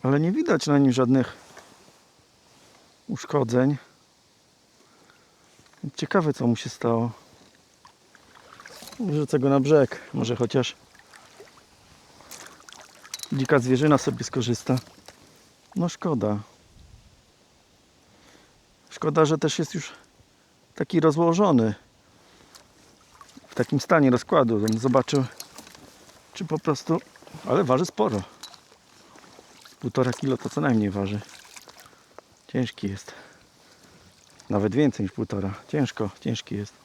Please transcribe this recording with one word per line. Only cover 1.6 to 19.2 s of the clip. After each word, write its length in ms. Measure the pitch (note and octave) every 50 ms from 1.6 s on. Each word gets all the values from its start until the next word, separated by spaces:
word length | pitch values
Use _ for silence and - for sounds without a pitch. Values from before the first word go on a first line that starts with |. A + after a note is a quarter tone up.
| - - - _ - - _ _ _ _ _ _ _ _ _ _ _ _ _ _ _ _ _ _ _ _ _ _ _ -
uszkodzeń. 680 | B2+ C3+ - - - D3 C#3 A2+ A#2 B2 B2+ C#3 D3 C3+ - _ _ _ _ _ _ _ _ _ _ _ _ _ _ _ _ _ _ _ _ _ _ _ _ _ - _ _ _ _ _ _ _ _ _ _ _ _ _ - C#3 -
Ciekawe, 380 | - - - - G3+ E3 D3+ C3+
co 140 | - B2+ A#2+
mu 80 | A#2
się 140 | - - A#2+
stało. 420 | - - - A#2+ A#2 A#2 A#2 A#2+ A2+ - - _ - _ - _ _ _ _ _ _ _ _ - _ _ _ _ _ _ _ _ _ - - - - - - - - - - - - -
Wrzucę 400 | A#3+ F#3 D3+ D3+ D3+ C3 - C#3+
go 100 | B2 C#3
na 100 | C#3 C#3
brzeg. 420 | C3 C#3+ D#3 D3+ C3+ A#2+ - - - - -
Może 220 | - A#2+ A2+ A#2+
chociaż 400 | A2+ B2 A2 - C3+ B2 - - _ _ _ _ - - _ - - - - - - - - _ - _ _ _ _ _ _ - - _ _ - - - - - - - - - - - - - - - - - - - - - - - -
dzika 280 | - C#3 C3 - D3 C#3
zwierzyna 380 | A#2+ B2+ B2+ B2 D3 D3+ D3 C3
sobie 260 | - - B2 - A#2
skorzysta. 520 | - - C3+ A#2 A#2 A#2+ - - - C3 B2+ - - - - - - - _ - - - _ _ _ _ _ _ _ -
No 140 | - E3 F3
szkoda. 500 | - - - F#3 D3+ A#2+ G#2 G#2+ G#2 G#2 G#2 - - _ _ _ _ - - - - - _ - _ _ _ _ _ _ _ _ _ _ _ _ _ _ _ _ _ _ _ _ _ _ _ - - - _ _ _ _ _ _ _ _ _ _
Szkoda, 360 | - - - D#3 D3 D#3+